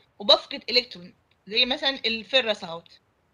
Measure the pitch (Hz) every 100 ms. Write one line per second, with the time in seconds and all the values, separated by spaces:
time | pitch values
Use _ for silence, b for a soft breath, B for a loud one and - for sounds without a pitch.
0 | _ - 208 311 - 277 - 247 240 180
1 | 175 _ _ _ 190 226 247 302 277 269
2 | 226 226 202 262 226 208 175 170 - _
3 | _ _ _